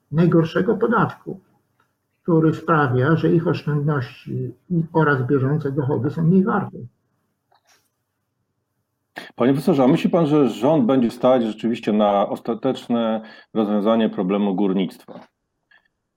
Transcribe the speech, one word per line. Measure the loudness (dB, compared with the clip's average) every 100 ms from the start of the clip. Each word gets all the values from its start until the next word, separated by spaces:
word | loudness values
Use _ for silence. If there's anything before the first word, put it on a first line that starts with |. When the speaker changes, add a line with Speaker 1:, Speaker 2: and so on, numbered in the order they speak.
| _
Speaker 1:
najgorszego | 0 4 4 2 0 -2 0
podatku, | 0 0 0 -4 -14 -16 _ _ _ _ _ _ _ _
który | -2 2 2
sprawia, | 0 0 0 2 0 2 2
że | 2
ich | 0 0
oszczędności | -4 -4 -4 -2 -4 -6 -12 -10 -8 -8 -12 -6 -4 -2
oraz | 0 2 0 0
bieżące | 0 0 -2 -2
dochody | -4 -2 -2 -4
są | -2
mniej | 2 2
warte. | 2 -2 -6 -10 -18 _ _ _ _ _ _ _ _ _ _ _ _ _ _ _ _ _ _ _ _ _ _ -20 -14 -2
Speaker 2:
Panie | 0
profesorze, | 2 2 4
a | 4
myśli | 2 2
pan, | 2 2
że | 2 2
rząd | 0 0 2 2
będzie | 2 0
stać | 0 2 2
rzeczywiście | 0 -4 -4 -4 -2
na | 2 2 2 0
ostateczne | -4 -6 -4 -4 -6 -4 -2 -2 -4 -8 -20 _
rozwiązanie | -4 -2 0 2 2 0
problemu | -2 -2 0 0 0
górnictwa? | 0 0 -4 -8 -20 -20 -20 _ _ _ _ _ _ _ _